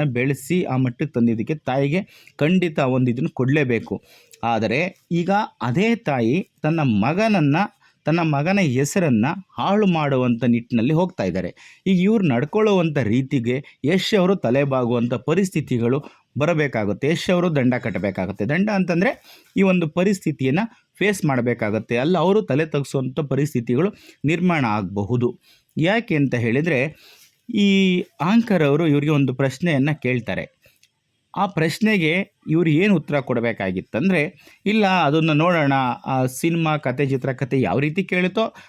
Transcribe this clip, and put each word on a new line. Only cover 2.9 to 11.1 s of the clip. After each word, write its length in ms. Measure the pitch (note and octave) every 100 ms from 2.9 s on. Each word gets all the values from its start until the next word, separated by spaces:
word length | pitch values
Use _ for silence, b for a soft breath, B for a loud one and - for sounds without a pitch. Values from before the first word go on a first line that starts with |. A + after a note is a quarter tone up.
| B2+ B2+
ಇದನ್ನು 200 | A#2+ D#3
ಕೊಡಲೇಬೇಕು. 720 | - B2+ D3 C3 A2+ - G2 b b b b A#2
ಆದರೆ 640 | A2+ G#2+ C3 F3+ - _
ಈಗ 200 | E3+ F3 G3+ A3+ -
ಅದೇ 320 | A#2 B2 A3 A#3
ತಾಯಿ 560 | - C3+ A2+ E3 - _
ತನ್ನ 180 | D#3 E3
ಮಗನನ್ನ, 760 | C#3+ G#2 A#2 F3 A3 G3+ D3 D#3 G#3 b b b -
ತನ್ನ 160 | E3+
ಮಗನ 380 | E3 C#3+ D#3 G3+
ಹೆಸರನ್ನ 640 | E3 B2 D#3 G3+ E3 A2 B2+ F#3+ - -
ಹಾಳು 280 | D3 G#3 G3+
ಮಾಡುವಂಥ 580 | E3 D3 C3 B2+ A#2 B2
ನಿಟ್ಟಿನಲ್ಲಿ 480 | A#2 A#2 A#2+ A#2+
ಹೋಗ್ತಾ 320 | D#3 F3+